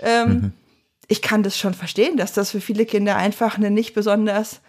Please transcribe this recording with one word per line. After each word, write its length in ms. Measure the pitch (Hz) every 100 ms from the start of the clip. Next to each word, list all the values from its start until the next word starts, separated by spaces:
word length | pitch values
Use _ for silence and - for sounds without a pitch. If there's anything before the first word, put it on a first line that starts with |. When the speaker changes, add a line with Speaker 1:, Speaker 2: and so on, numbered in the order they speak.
Speaker 1:
Ähm, 280 | - 233 233
Speaker 2:
Mhm. 240 | 240 101 - _ _ _ _ -
Speaker 1:
ich 160 | 214
kann 220 | - 214 196
das 120 | -
schon 180 | 196 185
verstehen, 420 | 170 - 254 302
dass 160 | 196
das 180 | - 196
für 100 | 208
viele 260 | - 208 220
Kinder 280 | 208 202 202
einfach 420 | 196 208 226 202
eine 140 | 208
nicht 240 | 208 226 -
besonders 640 | 208 202 214 202 214 -